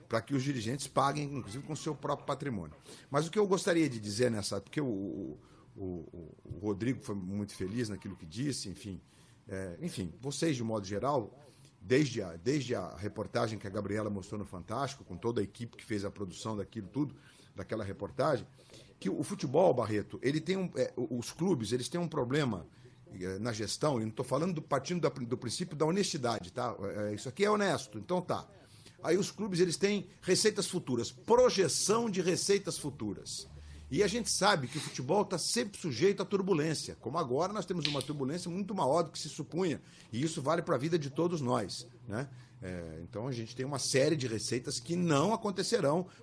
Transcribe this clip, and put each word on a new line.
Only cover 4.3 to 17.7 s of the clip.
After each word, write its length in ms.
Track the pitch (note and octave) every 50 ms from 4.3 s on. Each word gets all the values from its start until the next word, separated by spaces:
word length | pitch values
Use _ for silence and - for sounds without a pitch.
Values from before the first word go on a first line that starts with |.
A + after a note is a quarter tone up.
| A2+ G#2 F#2+ - G#2 G2
porque 200 | - - - D3+
o, 40 | C#3+
o, 520 | B2+ G2+ F#2+ G2+ F2+ - G2 F2 C2+ D2+ - - - - - - - -
o, 600 | G#2 F#2+ F#2 F2+ E2 D2+ - - E2+ D#2+ D#2 - - -
o 160 | - - F2
Rodrigo 420 | G#2 G#2 G2 F2 A2+ C3 A#2+ G2
foi 140 | - A2+ G2+
muito 400 | G2+ F2+ F#2 G2+ G#2 G2+ G2+ -
feliz 340 | - F#2+ F#2 A2 B2 A#2 G#2
naquilo 260 | G2 F2+ - G2+ F2+
que 100 | - F2+
disse, 440 | D#2 E2+ A#2 C#3+ C#3+ A#2+ - - G2
enfim. 320 | E2+ - - G2+ F2+ D2+ - - - - - - - - _
É, 300 | - G2 F#2+ F#2+ F2+ E2+ F2+
enfim, 320 | E3 F3+ - - F#2 D#2+ E2 -
vocês, 340 | B2 C#3+ C#3 - E3 E3 C3+
de 80 | A#2+ A2+
modo 220 | A2+ A2 G#2+ F#2+
geral, 500 | F#2 G#2 G2 A#2+ C#3 D3 B2+ G2+ F2+ - - - - - - - - _ _
desde 400 | F#2 F#2 B2+ D3 D3+ A#2+ A2+ A2
a, 140 | F#2+ E2+ E2
desde 400 | E2 F2 B2+ D3+ D3 A#2+ A#2+ A#2
a 200 | G2+ F2+ D2 A1+
reportagem 600 | D#2+ G#2 G2+ - A2 G2 - - A#2+ A#2+ A2 A2
que 100 | G2+ -
a 20 | G2
Gabriela 400 | G2 G#2+ G2+ G2 G2+ G#2+ G#2+ G#2+
mostrou 280 | G2+ F#2+ F#2 - A2
no 80 | G#2 F#2+
Fantástico, 580 | - G2 F2 - - A2 C3 C#3 C3+ - - -
com 140 | - F2+
toda 240 | F2+ - A#2 A#2+ A2
a 20 | G2
equipe 320 | F#2 - - A#2 A2+ -
que 80 | - -
fez 220 | - G#2+ G2+ G2
a 60 | F2+
produção 440 | - G2+ G#2 F2 D#2 - - A2+ A2
daquilo 320 | G2+ F#2+ - - A#2 F#2+
tudo, 280 | F2+ - C#3 D3+ B2+ - - - - - - - - -
daquela 280 | G2+ F2+ -